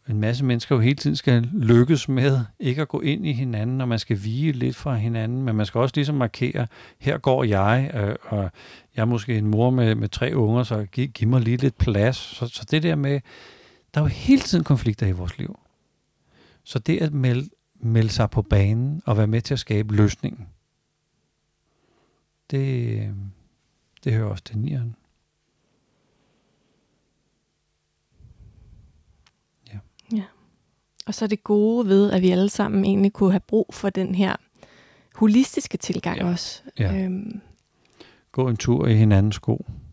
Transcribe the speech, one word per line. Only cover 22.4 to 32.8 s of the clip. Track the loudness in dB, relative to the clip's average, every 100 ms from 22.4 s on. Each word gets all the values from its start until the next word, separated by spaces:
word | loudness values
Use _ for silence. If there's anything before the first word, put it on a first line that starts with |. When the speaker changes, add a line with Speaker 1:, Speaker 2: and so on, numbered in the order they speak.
| -8
Speaker 1:
det, | -4 -2 -2 -2 -4 -6 -8 -12 -16 _ _ _ _ _ _
det | -2
hører | -2 -2
også | -6
til | -8 -6
nieren. | -4 -4 -6 -10 _ _ _ _ _ _ _ _ _ _ _ _ _ _ _ _ _ _ _ _ _ _ _ _ _ _ _ _ _ _ _ _ -20 -20 -20 -20 -20 -20 -20 _ _ _ _ _ _ _ -18
Ja. | -18 -18 _ -8
Speaker 2:
Ja. | -8 -8 _ _ _ _ _ _ -18 -10
Og |
så | -6 -4
det | -4
gode | 0 2 2 2 2
ved, | 4 4
at | 4
vi | 2
alle | 4 2
sammen | 0 0 0